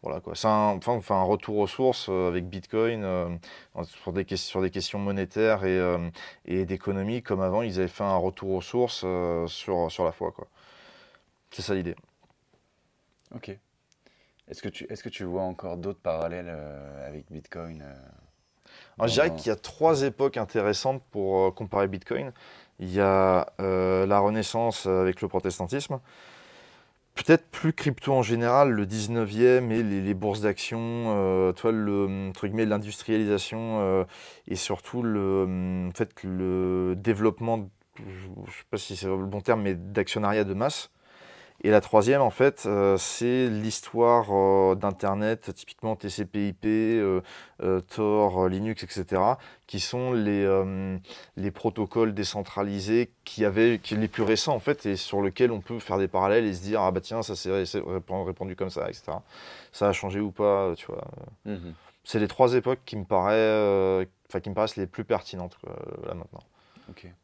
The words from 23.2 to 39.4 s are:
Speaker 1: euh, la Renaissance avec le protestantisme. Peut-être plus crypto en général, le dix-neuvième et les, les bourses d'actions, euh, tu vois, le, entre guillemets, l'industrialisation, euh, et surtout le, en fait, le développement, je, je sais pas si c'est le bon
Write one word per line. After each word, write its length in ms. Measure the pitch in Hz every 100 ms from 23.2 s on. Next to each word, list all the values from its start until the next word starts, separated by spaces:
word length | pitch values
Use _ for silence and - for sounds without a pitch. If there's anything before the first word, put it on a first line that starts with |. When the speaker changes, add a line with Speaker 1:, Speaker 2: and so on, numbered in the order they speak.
| 95 92 - -
Speaker 1:
euh, 460 | 95 92 92 92 98
la 140 | 101
Renaissance 680 | 101 110 101 - 117 107 95
avec 340 | 92 92 90
le 80 | 98
protestantisme. 680 | 95 95 87 90 135 135 135 - - - - - - - - _ _ _
Peut-être 320 | - - 165 -
plus 260 | - 160
crypto 400 | - 147 127 -
en 100 | 135
général, 480 | 110 117 117 127 143
le 140 | 110
dix-neuvième 880 | 98 110 104 117 107 107 123 127 123
et 100 | 110
les, 200 | 110 101
les 120 | 95
bourses 280 | 95 104 101
d'actions, 360 | 107 98 - 113 117 117 117 104
euh, 360 | 95 92 92
tu 80 | 90
vois, 100 | 113
le, 560 | 113 104 101 98 98 95
entre 180 | 92 104
guillemets, 200 | 110 110
l'industrialisation, 1120 | 104 104 104 - 110 107 101 - 110 113 110
euh, 240 | 98 95 92 - - - -
et 80 | 92
surtout 460 | - 95 - 123
le, 840 | 117 107 98 95 92 92 92 92 90
en 80 | 87
fait, 140 | 110 -
le 680 | 95 92 92 92 92 92 92
développement, 760 | 90 101 104 110 92 117 113 98 _ _ -
je, 60 | 104 92 95 95 95
je 120 | -
sais 60 | -
pas 60 | 107
si 200 | - 92
c'est 100 | 98
le 100 | 95
bon 240 | 95 101